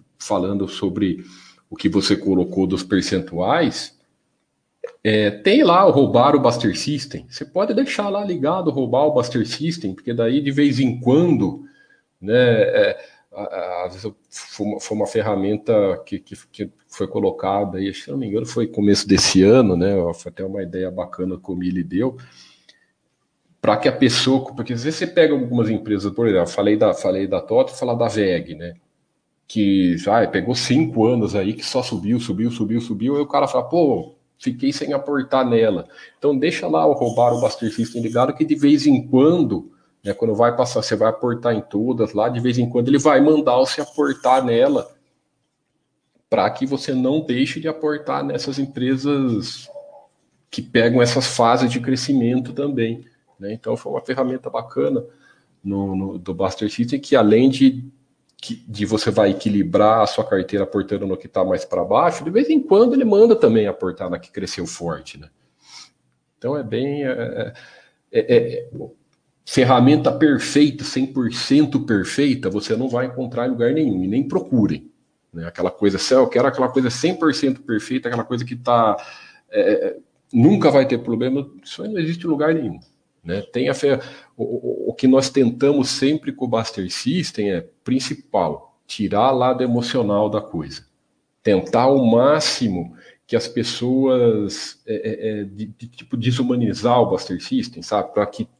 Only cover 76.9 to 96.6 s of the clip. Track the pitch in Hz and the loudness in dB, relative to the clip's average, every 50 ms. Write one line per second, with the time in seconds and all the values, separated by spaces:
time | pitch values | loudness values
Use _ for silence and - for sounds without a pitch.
76.9 | 120 - - 170 180 165 165 156 135 - - 135 123 - - - 117 104 - - | -2 -2 -2 -2 -2 0 0 0 0 0 -2 -2 -2 -4 -6 -4 -4 -4 -4 -4
77.9 | 127 131 - 120 120 117 110 - 123 120 120 120 123 120 120 123 120 117 113 107 | -6 -6 -4 -4 -4 -4 -6 -4 -6 -6 -6 -8 -10 -8 -2 2 4 4 4 4
78.9 | 98 - - - - - - - - _ _ - 107 107 - 98 107 - - 98 | 2 0 -4 -14 -20 -20 -20 -20 -20 _ _ -4 0 2 2 2 2 2 0 -2
79.9 | - - - _ _ _ _ _ - 117 117 160 208 - - 156 - 139 131 - | -6 -8 -16 _ _ _ _ _ 2 4 6 6 6 6 4 4 6 6 4 4
80.9 | 127 117 - - 117 110 123 131 131 143 139 - - - - - - - 190 214 | 0 -2 -2 -2 -2 -2 0 0 -2 -2 -4 -6 -14 -20 -20 -18 -14 -12 -10 -6
81.9 | 220 185 160 156 170 170 - 175 151 139 147 160 165 160 131 104 82 - - _ | -4 -4 -4 -4 -4 -4 -2 -2 -2 0 2 0 0 0 -2 -6 -8 -10 -16 _
82.9 | _ _ _ _ _ _ - 85 95 101 101 - - 123 131 143 135 - - 143 | _ _ _ _ _ _ -8 -6 -6 -6 -6 -6 -4 -4 -2 -2 -2 0 0 0
83.9 | 135 - - - - - - _ _ - 113 - 120 123 - 120 - - - - | 0 0 -4 -10 -18 -20 -20 _ _ -8 -8 -6 -6 -6 -6 -6 -6 -6 -6 -8
84.9 | - - - 131 127 135 135 - - 139 131 117 120 120 139 139 143 143 135 135 | -6 0 4 4 4 4 4 2 2 2 2 2 2 2 2 2 2 2 0 -2
85.9 | - - 135 135 151 151 - 139 135 - 131 127 117 113 110 - - - 92 90 | -2 0 0 0 0 0 -4 -8 -8 -6 -4 -2 -2 -2 -4 -4 -6 -8 -8 -8
86.9 | - - - 127 156 185 165 - - - 104 101 95 85 82 - _ _ - - | -8 -6 -4 -2 -2 -2 -4 -4 -4 -4 -2 -2 -2 -2 -4 -8 _ _ -6 -2
87.9 | 127 131 131 - 139 - - _ - 101 87 80 73 - - - _ _ _ - | -2 -2 -2 -4 -10 -10 -10 _ -2 0 0 0 -2 -6 -12 -20 _ _ _ -14
88.9 | - - 104 95 101 101 117 131 135 123 123 127 127 127 131 120 117 120 120 - | -8 -4 -4 -2 0 2 2 2 2 2 2 0 0 0 0 0 0 -2 -2 -2
89.9 | - 131 113 101 101 101 107 104 104 107 - - - 85 73 71 69 - - _ | -2 -2 0 0 0 0 0 0 -2 -4 -6 -6 -8 -8 -8 -10 -12 -18 -20 _
90.9 | _ _ _ _ _ _ _ _ _ _ - 113 101 95 95 - - 117 123 135 | _ _ _ _ _ _ _ _ _ _ 0 2 2 2 2 0 0 2 4 4
91.9 | 139 135 127 113 113 117 123 139 151 156 147 - - - 127 107 92 87 85 85 | 4 4 4 4 4 4 4 4 4 2 0 -2 -4 -2 -2 -2 -2 -4 -6 -10
92.9 | - - - - - _ _ - 120 113 - - - 123 113 - - - 120 123 | -12 -20 -20 -20 -20 _ _ -4 -4 -4 -4 -2 -6 -6 -6 -6 -6 -6 -4 -2
93.9 | 127 131 135 131 127 123 120 117 110 107 104 98 - - - - - _ _ - | 0 0 2 2 2 2 2 2 2 0 -2 -4 -6 -10 -12 -14 -16 _ _ -8
94.9 | 110 95 - 110 110 - 110 110 107 107 101 98 98 104 107 101 - - 120 117 | -8 -6 -6 -8 -8 -6 -6 -6 -6 -6 -8 -10 -10 -12 -12 -12 -12 -16 -20 -20
95.9 | _ - - - - 120 110 131 123 131 127 123 123 123 | _ -20 -16 -10 -8 -4 -2 -2 0 0 0 -2 0 0